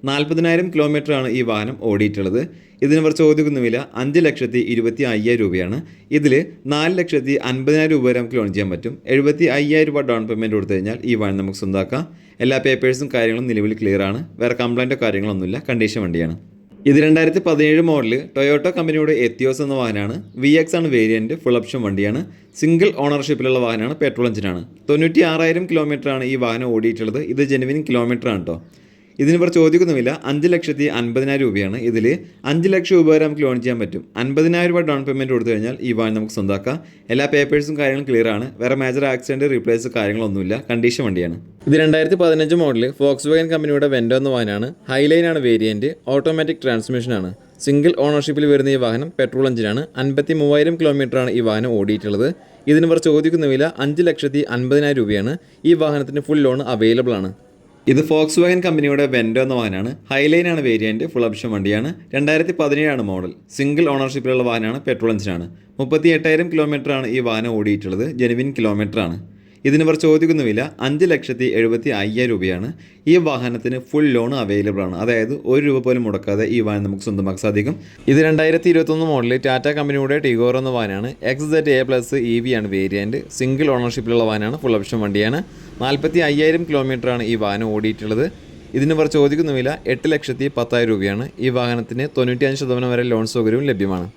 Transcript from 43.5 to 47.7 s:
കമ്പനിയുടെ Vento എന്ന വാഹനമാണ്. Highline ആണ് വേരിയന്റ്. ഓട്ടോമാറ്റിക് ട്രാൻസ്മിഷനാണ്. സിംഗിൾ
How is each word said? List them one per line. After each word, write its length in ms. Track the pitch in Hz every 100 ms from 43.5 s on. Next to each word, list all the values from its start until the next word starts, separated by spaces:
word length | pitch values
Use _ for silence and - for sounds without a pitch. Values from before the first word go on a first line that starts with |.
കമ്പനിയുടെ 340 | 165 151 143 143
Vento 220 | 135 117 131
എന്ന 80 | 135
വാഹനമാണ്. 340 | 127 110 101 120 170 -
Highline 340 | 135 147 160 170
ആണ് 100 | 160 127
വേരിയന്റ്. 420 | 113 110 104 127 170 -
ഓട്ടോമാറ്റിക് 480 | 139 147 160 156 165 131
ട്രാൻസ്മിഷനാണ്. 680 | 117 110 127 120 113 92 - - -
സിംഗിൾ 260 | -